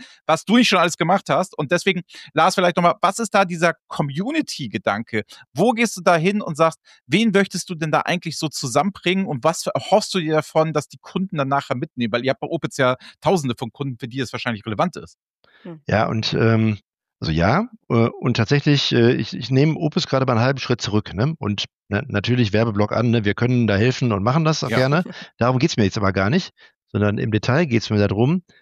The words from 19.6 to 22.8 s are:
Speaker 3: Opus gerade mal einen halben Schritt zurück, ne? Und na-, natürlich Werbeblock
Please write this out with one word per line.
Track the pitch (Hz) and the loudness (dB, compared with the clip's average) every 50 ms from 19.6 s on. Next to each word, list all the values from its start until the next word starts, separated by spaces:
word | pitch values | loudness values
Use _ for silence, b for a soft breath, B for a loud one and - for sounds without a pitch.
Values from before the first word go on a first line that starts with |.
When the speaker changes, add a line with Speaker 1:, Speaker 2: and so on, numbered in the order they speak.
| 151 160 151 | 2 2 0
Speaker 3:
Opus | - 160 151 - 180 - - | 0 -4 -2 -2 -2 -4 0
gerade | 139 131 131 | 0 0 0
mal | 127 120 | 2 2
einen | 110 | 2
halben | 120 131 135 127 | 2 2 0 -2
Schritt | - - 123 - | -2 -2 -2 0
zurück, | - 107 101 107 - - - | 0 0 -2 -2 -2 -2 -4
ne? | 92 123 156 160 - | -2 -2 -2 -2 -4
Und | - 104 101 - - - _ _ _ - | -4 -4 -4 -4 -6 -10 _ _ _ -4
na-, | 101 104 - 127 | -4 -4 -4 -2
natürlich | 101 101 95 117 123 123 117 95 101 | -4 -4 -2 0 2 2 2 2 2
Werbeblock | 104 117 117 101 101 | 2 2 2 0 0